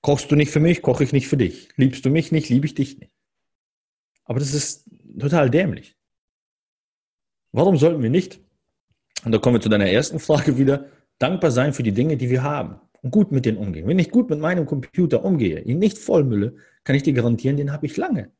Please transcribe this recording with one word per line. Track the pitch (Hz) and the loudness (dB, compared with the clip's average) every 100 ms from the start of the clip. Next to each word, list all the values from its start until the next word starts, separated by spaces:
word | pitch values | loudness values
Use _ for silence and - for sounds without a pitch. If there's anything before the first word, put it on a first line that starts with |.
Kochst | - 143 - | 0 0 2
du | 147 | 2
nicht | 147 | 2
für | 156 | 2
mich, | 165 175 | 2 2
koche | - 123 | 0 0
ich | 139 | 0
nicht | 139 - | 0 0
für | 143 | 0
dich. | 92 - - - | 0 -4 -12 0
Liebst | 135 127 131 | 0 2 0
du | |
mich | 156 - | 0 0
nicht, | 160 151 | -2 0
liebe | 127 147 | 0 0
ich | - | -4
dich | 135 - | -8 -8
nicht. | - _ _ _ _ _ _ _ _ _ _ _ | -20 _ _ _ _ _ _ _ _ _ _ _
Aber | - 123 | -6 -4
das | 139 | -2
ist | 143 - - - - - - | -4 -6 -10 -18 -20 -18 -6
total | 139 165 135 | 0 2 4
dämlich. | 147 190 - - _ _ _ _ _ _ _ _ _ _ _ _ _ _ _ _ | 2 0 -4 -14 _ _ _ _ _ _ _ _ _ _ _ _ _ _ _ _
Warum | 113 175 165 | 2 4 4
sollten | 156 160 | 4 2
wir | 113 | 0
nicht, | 160 - - _ _ _ _ _ _ _ - 120 | 0 -2 -14 _ _ _ _ _ _ _ -12 -2
und | |
da | 110 | 0
kommen | 123 120 | 2 2
wir | |
zu | 110 | 2
deiner | 107 98 | 2 4
ersten | 104 147 160 | 2 0 -6
Frage | - 147 - 127 | 0 0 2 2
wieder, | 139 139 - _ _ _ | 2 0 -4 _ _ _
dankbar | 127 185 170 | -2 0 0
sein | 123 143 | 2 0
für | 139 | 0
die | 113 | -2
Dinge, | 101 147 139 | 0 0 -2
die | 123 | -2
wir | 127 | -2
haben | 139 147 87 - _ _ | -2 -6 -8 -14 _ _
und | 135 | -2
gut | 208 202 | 0 2
mit | 135 117 | 0 0
denen | 110 | -2
umgehen? | 101 80 90 | -6 -6 -2
Wenn | 185 | 0
ich | 170 | 2
gut | 247 247 | 0 0
mit | 151 | -2
meinem | 156 180 147 | -2 -2 -2
Computer | 143 127 - 170 147 190 | -6 -6 -2 0 0 0
umgehe, | 170 101 78 | 0 0 -2
ihn | 110 143 | -4 0
nicht | 208 - | 0 -2
vollmülle, | - 175 135 107 107 - _ _ | 0 0 2 0 -2 -6 _ _
kann | - 135 | -2 0
ich | |
dir | 147 | 2
garantieren, | 127 117 117 131 143 | 0 0 0 -2 -2
den | 143 | -4
habe | 147 147 | -6 -6
ich | - | -6
lange. | 359 196 104 | -4 -4 -6